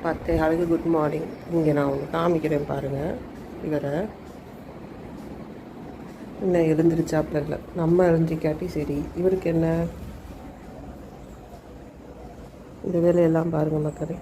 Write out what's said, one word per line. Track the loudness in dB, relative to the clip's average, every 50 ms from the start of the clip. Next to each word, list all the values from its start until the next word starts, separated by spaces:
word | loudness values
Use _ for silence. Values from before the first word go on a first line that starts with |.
| 0
பத்தே | -2 -2 -2 0 2 2 4
காலுக்கு | 4 4 4 4 4 2
குட் | 2 2 2 2 2
மார்னிங். | 4 4 2 0 -2 -4 -6 -8 -12 -10 -2 0
இங்க | 4 4 6 4 4
நான் | 4 2
ஒண்ணு | 2 0 -2 -2 -2
காமிக்கிறேன் | 2 2 4 4 4 2 2 2 0 0 0
பாருங்க. | -2 -2 -2 -2 -2 -2 -2 -2 -4 -4 -8 -12 -14 -14 -14 -12 -12 -8 -4 -2
இவரை | -2 0 0 0 -2 0 -2 -2 -6 -12 -16 -16 -16 -16 -16 -16 -16 -16 -16 -14 -14 -14 -14 -14 -14 -14 -14 -14 -14 -12 -12 -12 -12 -12 -12 -14 -14 -16 -16 -16 -16 -14 -14 -14 -14 -14 -14 -14 -14 -14 -14 -14 -10 -2 0
இன்னும் | 2 4 6 6 6 6
எழுந்திருச்சாப்புல | 6 6 6 6 4 2 2 2 0 0 2 0 -2 -2
இல்ல. | -2 -4 -6 -6 -8 -4 0
நம்ம | 4 4 6 6 8 6
எழுந்திருக்காட்டி | 6 6 4 2 0 0 0 -2 -2 -2 -4 -4 -4
சரி. | -4 -2 -2 -2 -2 -2 -4 -4 2
இவருக்கு | 2 4 2 4 2 2 2
என்ன? | 4 4 4 2 2 0 -2 -4 -8 -12 -12 -12 -12 -14 -14 -14 -14 -14 -14 -14 -14 -16 -16 -16 -14 -14 -14 -14 -14 -16 -16 -16 -16 -16 -16 -16 -16 -16 -18 -18 -18 -18 -18 -18 -16 -18 -18 -18 -18 -18 -18 -16 -16 -16 -16 -16 -16 -16 -16 -16 -18 -18 -18 -18 -8 -6
இந்த | 0 2 4 6 6
வேலையெல்லாம் | 6 8 6 6 6 4 2 2 2 2
பாருங்க | 2 2 2 0 0 0
மக்களே. | -2 -4 -6 -6 -6 -8